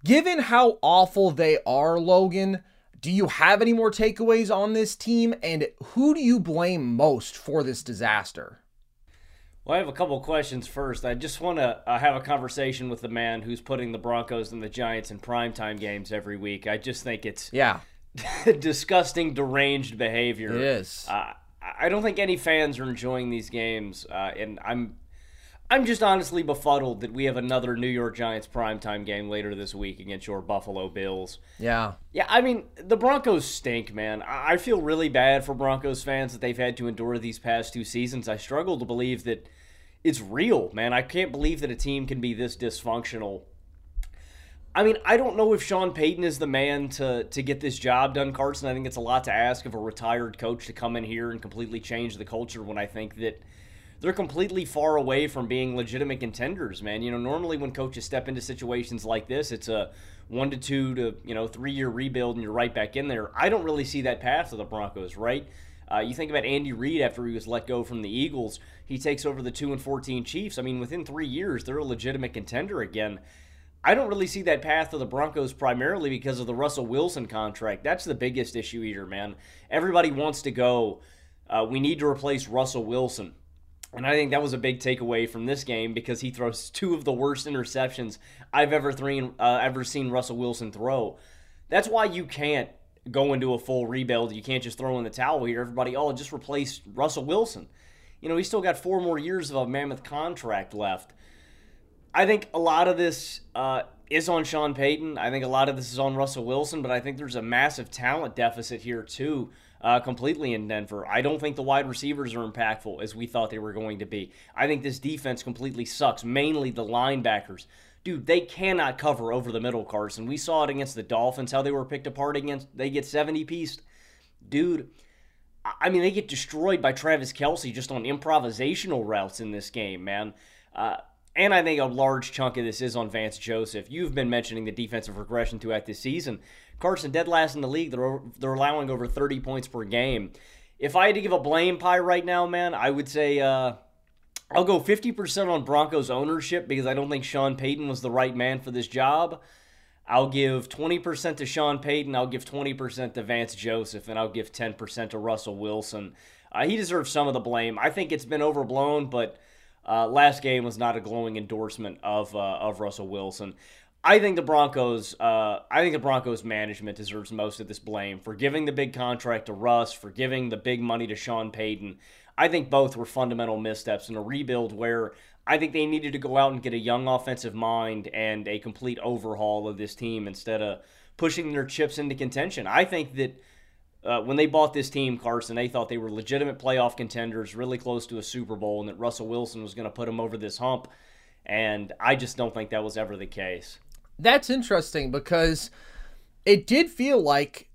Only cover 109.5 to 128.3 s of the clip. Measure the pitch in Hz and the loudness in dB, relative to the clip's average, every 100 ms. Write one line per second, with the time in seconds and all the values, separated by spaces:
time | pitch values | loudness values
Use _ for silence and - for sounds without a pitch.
109.5 | - - _ 117 120 123 120 131 156 143 | -10 -20 _ 4 4 4 -4 -2 -2 -2
110.5 | 113 107 107 101 104 - 110 131 151 151 | -2 -2 -4 -4 -8 -2 0 2 0 -4
111.5 | 135 135 139 135 127 143 147 131 117 110 | -4 2 2 2 -4 -4 -4 -4 -4 -8
112.5 | 107 110 110 110 85 107 107 117 120 110 | -2 -2 -2 -6 -8 -8 -8 -4 0 -2
113.5 | 110 107 101 110 104 101 104 92 - - | -2 -8 -6 -6 -6 -6 -6 -8 -14 -16
114.5 | - 143 147 131 120 139 151 135 123 - | 0 2 2 -2 -6 -6 -4 -4 -6 -6
115.5 | 113 135 117 117 - 139 - 117 131 147 | -8 -8 -6 -8 2 2 2 -2 0 2
116.5 | 156 135 113 107 120 127 135 117 104 - | 0 -2 -4 -2 2 2 2 2 0 -2
117.5 | 95 - - - _ - 165 135 170 170 | -18 -18 -20 -20 _ -8 -6 2 2 2
118.5 | - 190 185 143 131 151 139 117 123 120 | -4 0 2 0 0 0 0 0 -2 -2
119.5 | 113 120 117 104 107 104 104 113 143 151 | -4 -2 -4 -4 -4 -4 -6 -6 -6 0
120.5 | 160 147 139 135 117 104 113 123 127 123 | 2 2 0 -4 -6 -2 2 2 0 -2
121.5 | 135 139 143 131 143 139 135 143 143 143 | 0 0 -2 -4 -6 -8 -4 -2 -2 -2
122.5 | 143 135 - 135 139 135 151 151 156 151 | -6 -10 -6 -2 -2 -2 0 0 0 -4
123.5 | 170 160 - - - - _ _ _ - | -6 -6 -10 -18 -20 -20 _ _ _ -4
124.5 | 143 175 160 - - - _ - _ _ | 2 2 2 -4 -18 -20 _ -20 _ _
125.5 | _ - - 165 185 185 202 208 135 - | _ -10 0 2 4 4 2 -4 -8 -8
126.5 | 156 180 180 135 131 156 156 131 - 143 | -2 2 4 2 2 2 2 2 0 0
127.5 | 165 135 117 127 131 113 143 160 | 0 -4 -8 -6 -6 -4 -4 4